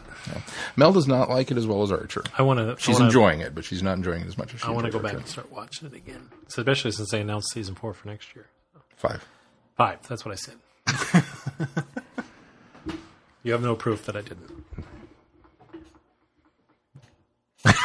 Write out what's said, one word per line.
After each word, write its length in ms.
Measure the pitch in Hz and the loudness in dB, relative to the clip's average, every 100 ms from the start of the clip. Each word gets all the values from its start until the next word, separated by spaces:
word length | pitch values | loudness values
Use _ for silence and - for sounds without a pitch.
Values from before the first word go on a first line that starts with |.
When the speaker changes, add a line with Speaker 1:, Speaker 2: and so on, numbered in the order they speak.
| - - - | -10 -16 -12
Speaker 1:
Yeah. 120 | - - - - - | -10 -10 -10 -2 6
Mel 160 | 156 | 6
does 160 | 196 139 | 6 4
not 200 | 127 127 | 4 2
like 200 | 127 131 | 0 0
it 60 | 120 | 0
as 100 | 110 | 0
well 160 | 101 | 2
as 80 | 101 | 2
Archer. 320 | 90 - - - - | 0 -2 -8 -4 2
Speaker 2:
I 60 | |
wanna, 300 | 135 123 113 | 4 4 0
I 20 | 123 | -2
Speaker 1:
She's 160 | 123 123 | 4 6
Speaker 2:
wanna, 100 | 123 | 8
Speaker 1:
enjoying 340 | 123 98 78 | 10 8 6
it, 140 | 64 | -2
but 100 | 78 | -10
she's 180 | - 92 | -8 -2
not 140 | 95 92 | -2 0
enjoying 240 | 90 85 | -2 -4
it 40 | 90 | -6
as 80 | 92 | -8
much 140 | - | -10
as 60 | 120 | -8
she 60 | 113 | -6
Speaker 2:
I 40 | |
wanna 180 | 117 113 | -4 -2
Speaker 1:
enjoyed 140 | 107 | -4
Speaker 2:
go 60 | 107 | -4
back 60 | |
Speaker 1:
Archer. 60 | 101 | -6
Speaker 2:
and 60 | - | -10
start 220 | - - | -14 -14
watching 380 | 104 113 - 151 | -14 -14 -14 -16
it 60 | |
again, 340 | 104 - - - - - | -18 -18 -20 -20 -20 -12
so 120 | - | -4
especially 280 | 120 139 120 | 0 0 0
since 180 | 104 104 | -4 -4
they 100 | 107 | -4
announced 280 | 104 107 - | -2 -4 -6
season 220 | 117 95 | -8 -10
four 180 | 90 113 | -10 -12
for 140 | 95 104 | -12 -14
next 260 | 104 - - | -16 -18 -20
year. 100 | - _ _ 156 _ _ | -20 _ _ _ _ _
Speaker 1:
Five. 280 | - - - _ _ _ _ - | -6 -6 -14 _ _ _ _ 0
Speaker 2:
Five. 300 | 110 - - | 0 -2 -10
That's 160 | 120 | -12
what 80 | 110 | -10
I 40 | 98 | -12
said. 200 | - - _ _ - 127 - 175 - - - - 151 | -12 -16 _ _ -6 -4 2 2 2 -6 -12 -8 -6
Speaker 1:
<laughs> 180 | 170 - - - - - - - _ _ - 156 - - _ _ _ | -6 -8 -10 -14 -14 -16 -18 -20 _ _ -18 -14 -14 -14 _ _ _
Speaker 2:
You 100 | 120 | -2
have 100 | 120 | 0
no 140 | 123 113 | 0 0
proof 280 | 120 104 - | 0 -2 -4
that 100 | 104 | -10
I 60 | |
didn't. 420 | 104 87 - - - - - - - _ _ _ _ _ _ - - _ _ _ _ _ _ _ _ _ _ - _ _ _ _ _ _ | -10 -16 -18 -20 -16 -16 -16 -18 -20 _ _ _ _ _ _ -20 -20 _ _ _ _ _ _ _ _ _ _ -20 _ _ _ _ _ _
Speaker 1:
<laughs> 80 | - - | 2 4